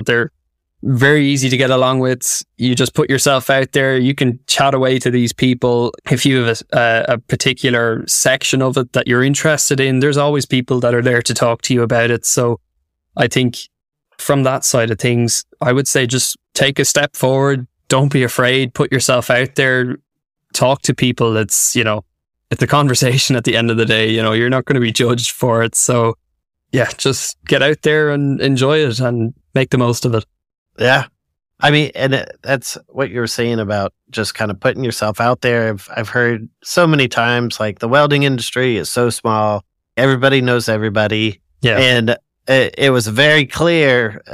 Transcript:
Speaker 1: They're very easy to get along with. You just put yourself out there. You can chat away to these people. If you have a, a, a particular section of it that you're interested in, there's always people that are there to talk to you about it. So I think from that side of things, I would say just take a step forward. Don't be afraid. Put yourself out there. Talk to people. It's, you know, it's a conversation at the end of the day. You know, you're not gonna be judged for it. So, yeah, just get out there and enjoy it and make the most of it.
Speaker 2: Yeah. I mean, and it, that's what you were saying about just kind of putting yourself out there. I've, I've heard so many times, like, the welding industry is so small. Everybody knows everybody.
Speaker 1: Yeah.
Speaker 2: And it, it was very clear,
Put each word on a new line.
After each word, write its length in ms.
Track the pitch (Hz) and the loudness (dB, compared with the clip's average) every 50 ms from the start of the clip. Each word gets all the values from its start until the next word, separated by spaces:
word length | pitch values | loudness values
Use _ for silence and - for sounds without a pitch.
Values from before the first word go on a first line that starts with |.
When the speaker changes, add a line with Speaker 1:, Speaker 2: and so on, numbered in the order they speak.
| 110 | 0
Speaker 1:
They're 260 | - 123 120 117 151 _ _ _ _ _ _ _ _ _ _ - | 0 0 0 0 -2 _ _ _ _ _ _ _ _ _ _ -4
very 420 | 127 135 120 131 139 151 151 143 | -2 0 2 4 4 4 4 4
easy 220 | 139 143 135 127 131 | 2 0 0 0 0
to 60 | 127 123 | 2 2
get 120 | 135 127 | 2 2
along 300 | 131 127 127 127 131 131 | 2 2 2 2 2 0
with. 440 | 127 127 127 127 - - - - - _ _ - | 0 0 -2 -2 -4 -6 -6 -6 -8 _ _ -4
You 180 | 117 127 123 | -2 -2 0
just 180 | 120 135 117 - | 0 -2 -2 0
put 160 | - 151 - | -2 0 0
yourself 400 | 135 127 - 143 139 131 123 - | 0 0 2 2 0 0 0 0
out 220 | 135 135 135 127 | 0 0 0 0
there. 260 | - 143 135 135 131 131 | 0 0 0 0 0 0
You 160 | 127 131 139 | 0 0 0
can 260 | - 143 127 123 123 _ - | 0 0 -2 -2 -4 _ -4
chat 260 | - - 139 139 135 | 0 0 2 2 2
away 260 | 131 131 131 131 127 | 2 0 2 0 0
to 100 | - 127 | 0 0
these 220 | 123 123 120 117 | 0 0 0 0
people. 600 | - - - 127 127 123 - 123 120 120 120 120 - - - - | -2 0 0 0 0 0 0 0 0 0 -2 -2 -6 -8 -4 -2
If 140 | 139 123 - | -2 0 2
you 180 | 139 135 131 120 | 2 2 2 0
have 180 | 113 113 - - - - | 0 -2 -4 -4 -4 0
a, 40 | 127 | 0
a, 360 | 120 117 117 113 117 - 123 | 2 2 2 2 0 0 -2
a 40 | 117 | -4
particular 880 | - - - 120 - 139 131 - - 131 120 120 117 117 113 127 123 - | -4 -4 -4 -2 -2 -2 -2 0 0 0 0 2 0 0 -2 -4 -4 -4
section 540 | - - - 135 131 131 - - - 131 | -2 0 0 0 0 0 -2 -2 0 0
of 140 | 131 131 123 139 | 0 0 0 -2
it 140 | 127 120 - | -4 -2 -2
that 140 | 131 120 - | -4 -2 0
you're 160 | 123 120 127 | 0 2 2
interested 560 | 139 143 - - 160 151 139 - - 147 131 | 2 0 0 0 0 0 0 0 0 0 0
in, 200 | 135 135 131 131 | 0 0 2 2
there's 180 | 131 147 143 143 | 2 2 2 2
always 280 | 143 147 147 143 135 | 0 0 0 -2 -2
people 340 | - - 127 123 - 131 127 | 0 -2 -2 0 0 -2 0
that 120 | 120 120 120 | 0 2 0
are 80 | 120 | 2
there 200 | 120 127 123 120 | 2 2 2 0
to 120 | 117 - 120 | 0 -2 -2
talk 280 | - 131 120 117 - - | 0 0 0 0 -2 -2
to 100 | - 127 | -2 0
you 100 | 123 117 | 0 0
about 280 | 110 127 120 117 117 | 0 0 0 0 0
it. 140 | 120 113 - | 0 -2 -2
So 340 | - - - 123 120 117 - _ _ _ _ _ _ _ _ _ _ - | -2 -2 0 0 0 -2 -4 _ _ _ _ _ _ _ _ _ _ -4
I 120 | - 117 120 | -2 -2 0
think 300 | - 139 131 123 120 - - - _ _ _ _ _ _ _ _ _ - | 0 0 0 0 -2 -6 -16 -20 _ _ _ _ _ _ _ _ _ -10
from 260 | - - 143 143 135 | -2 0 0 2 2
that 220 | 131 131 - - | 0 0 -2 -2
side 260 | - - 127 113 113 | 0 0 2 2 0
of 80 | 113 - | -2 -2
things, 460 | - 123 120 120 120 113 - - - _ _ - | -2 0 0 2 0 0 -2 -4 -6 _ _ -6
I 100 | - 123 | -2 0
would 160 | 123 135 139 - | 0 0 0 0
say 180 | - 139 131 | 0 0 0
just 320 | 120 123 127 - - - - _ _ - | 0 0 -2 -2 -4 -6 -10 _ _ -4
take 260 | - 139 139 139 - | -2 0 0 0 0
a 60 | 139 | -2
step 300 | - - 151 143 147 - | 0 0 0 -2 -2 -4
forward. 500 | - - 131 131 135 135 139 139 135 123 - _ _ _ - | -2 0 0 2 2 2 0 0 -2 -4 -10 _ _ _ -2
Don't 240 | - 131 143 143 | 0 2 2 2
be 120 | 139 139 127 | 2 2 0
afraid. 500 | 117 - - 127 123 127 131 135 127 - | 0 0 0 2 2 2 2 0 -2 -2
Put 180 | - 147 - | -2 -2 0
yourself 380 | - 131 - - 131 123 117 - | 0 0 0 2 0 0 2 2
out 260 | 127 123 131 131 - | 0 0 0 -2 0
there. 420 | - 139 131 127 127 123 123 131 - _ _ _ _ _ _ _ _ _ _ - | 0 0 2 2 0 0 -2 -4 -10 _ _ _ _ _ _ _ _ _ _ -4
Talk 280 | - 127 127 135 135 - | -2 0 0 0 -2 -2
to 100 | - 139 | -4 -2
people. 440 | - - 127 120 - 123 117 110 110 | 0 0 -2 0 0 0 0 0 0
It's, 380 | 110 98 - - - - - | -2 -2 -2 -2 -2 0 0
you 80 | 123 113 | 0 0
know, 200 | 110 107 107 - _ _ _ _ _ _ _ _ - | 0 -2 -4 -6 _ _ _ _ _ _ _ _ -8
it's 100 | - - | -4 -2
a 60 | 135 123 | -2 0
conversation 680 | - 147 147 143 127 - 143 127 120 135 - - 139 123 | 2 2 2 2 2 2 0 2 2 0 0 0 0 0
at 60 | 113 | 0
the 100 | 147 107 | 0 0
end 160 | 113 117 117 | 0 0 0
of 60 | 113 113 | 2 0
the 80 | 113 | 2
day. 240 | 110 113 110 110 110 | 2 2 2 2 0
You 120 | 113 113 | 0 0
know, 120 | 110 110 110 | 0 0 0
you're 160 | 113 117 123 | 0 0 0
not 160 | 131 131 123 | 0 -2 0
gonna 140 | - 147 131 | 0 0 0
be 100 | 120 113 | 0 0
judged 400 | 107 - 123 117 123 123 120 - | 0 0 0 0 0 0 -2 -6
for 320 | - - - 131 113 113 117 | -6 -2 -2 0 2 2 0
it. 120 | 113 - | 0 0
So, 400 | - - - 127 120 117 117 113 _ _ _ _ _ _ _ _ _ _ _ - | -2 0 0 2 2 2 0 -2 _ _ _ _ _ _ _ _ _ _ _ -2
yeah, 160 | 131 117 - - - | 0 0 0 -2 -4
just 400 | - 139 131 - - - - _ - | -2 -2 -2 -2 -4 -10 -10 _ -4
get 160 | - 151 135 131 | 0 0 2 2
out 180 | 143 151 - - | 2 0 0 0
there 260 | 156 151 156 151 147 | 0 2 2 2 0
and 320 | 143 143 143 139 135 - | 0 0 0 -2 -2 0
enjoy 380 | - 139 139 123 131 135 151 156 | 0 0 0 2 2 2 2 2
it 200 | 151 135 113 117 | 0 0 -2 -2
and 340 | 131 123 120 120 113 117 123 _ _ _ - | -2 -2 -2 -2 -4 -4 -6 _ _ _ -4
make 140 | 135 135 - | -2 -2 0
the 80 | - 127 | 0 0
most 280 | 123 120 120 - - | 2 0 0 0 -2
of 80 | 127 113 | -2 -2
it. 120 | 110 - _ _ _ _ _ _ _ _ _ _ - | -2 -4 _ _ _ _ _ _ _ _ _ _ -2
Speaker 2:
Yeah. 260 | 117 123 131 139 123 - _ _ _ _ _ _ _ _ _ - | 0 2 2 2 0 -4 _ _ _ _ _ _ _ _ _ -2
I 100 | - 147 | 0 2
mean, 200 | 147 151 151 - - | 2 2 0 -2 -4
and 220 | - 127 135 135 | -4 -2 0 0
it, 200 | 127 - - - _ | -2 -4 -6 -14 _
that's 360 | - 104 139 127 131 - - - - _ | -6 -4 -4 -4 -4 -8 -14 -14 -16 _
what 240 | - - 139 120 | -6 -6 -6 -4
you 80 | 92 123 | -4 -6
were 80 | 120 - | -6 -6
saying 320 | - - 120 117 117 113 | -4 -4 -4 -2 -2 -2
about 340 | 110 101 104 101 98 101 - _ _ _ | -2 -2 -2 -2 -4 -4 -8 _ _ _
just 240 | - - 107 98 - | -6 -6 -6 -6 -4
kind 160 | - 113 104 | -4 -4 -4
of 100 | 101 98 | -4 -2
putting 240 | - 131 135 - 135 | -2 -2 -2 -2 -4
yourself 380 | 120 107 - - 107 107 - | -6 -4 -4 -4 -4 -2 -2
out 200 | 117 120 127 - | 0 0 0 0
there. 280 | - 127 120 117 113 113 | 0 0 0 0 0 -2
I've, 180 | 107 101 - - - | -4 -6 -10 -12 -10
I've 140 | - 113 107 | -8 -8 -4
heard 400 | - 127 120 120 120 110 110 - _ _ - | -2 0 0 0 0 -4 -6 -12 _ _ -12
so 240 | - - - 175 160 | -4 0 2 2 4
many 200 | 156 147 131 120 | 4 2 2 0
times, 520 | - - 117 117 120 120 120 117 - - | 0 0 0 0 0 0 -2 -2 -4 -4
like, 180 | 110 107 95 - | -4 -6 -4 -4
the 80 | - 117 | -4 0
welding 360 | 127 143 147 147 143 143 143 | 2 4 4 4 2 2 2
industry 540 | 139 135 120 113 - - 123 127 131 117 101 | 0 0 -2 -4 -6 -4 -2 0 0 0 -2
is 120 | 80 - | -4 -4
so 200 | - 123 123 120 | -2 0 0 0
small. 520 | 107 - - 117 110 110 107 107 104 101 - _ _ _ _ _ - - | -2 -2 -2 -2 0 0 0 0 -2 -4 -6 _ _ _ _ _ -4 0
Everybody 440 | 127 135 135 127 123 135 135 135 | 0 2 2 2 2 2 2 2
knows 260 | 127 123 123 120 113 - | 2 2 0 0 0 -2
everybody. 720 | 110 107 107 110 98 110 107 107 110 107 110 110 104 - _ _ _ - | -2 -2 -2 -2 0 0 0 0 0 0 -2 -2 -4 -6 _ _ _ -2
Speaker 1:
Yeah. 160 | - 120 110 107 | 0 0 2 4
Speaker 2:
And 320 | 135 127 127 120 113 110 117 - _ _ _ _ _ - | 4 4 4 2 2 0 -2 -4 _ _ _ _ _ 0
it, 260 | 131 131 123 - - - | 2 2 2 0 0 0
it 120 | 131 139 | 2 2
was 160 | 131 123 110 107 | 2 2 0 -2
very 380 | 107 117 143 151 151 156 139 | 0 2 4 4 4 4 2
clear, 800 | 127 - - 156 170 170 165 151 135 127 123 117 110 110 - - - | 0 -2 -2 0 2 2 2 4 4 4 2 2 -2 -4 -10 -16 -14